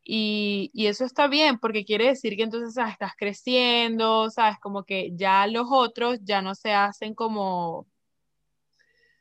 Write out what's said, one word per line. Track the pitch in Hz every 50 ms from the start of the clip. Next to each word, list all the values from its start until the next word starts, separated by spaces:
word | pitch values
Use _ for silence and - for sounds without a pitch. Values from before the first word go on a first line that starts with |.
| _
Y, | - 220 220 214 214 208 208 208 202 202 196 190 - -
y | 226 214 208
eso | 202 - 254
está | 247 - - 285 277
bien, | 277 302 311 294 254 220
porque | - 226 214 214 202
quiere | 208 214 208 226 262
decir | 262 262 - 220 202 202
que | 226
entonces, | 226 220 233 233 233 220 254
ah, | 233 220
estás | 190 - 202 185 - -
creciendo, | 208 202 196 - - 247 254 254 247 240 240 240 233 233 226 226 226 220 220 220 220 220
¿sabes? | - 247 226 214 208 -
Como | - 202 196 196 190
que | - 196 190 - - 175
ya | 170 196 190 190 196 202 214
los | 226 233 247 240
otros | 269 262 247 226 226 233 233 240 247 220 196
ya | 190 208 196
no | 190 190 196
se | - - 214 208
hacen | 202 202 202 196 - 220 214 214
como, | - 233 226 220 208 196 190 180 180 175 165 160 - - - _ _ _ _ _ _ _ _ _ _ _ _ _ _ _ _ _ _ _ _ _ _ _ _ _ _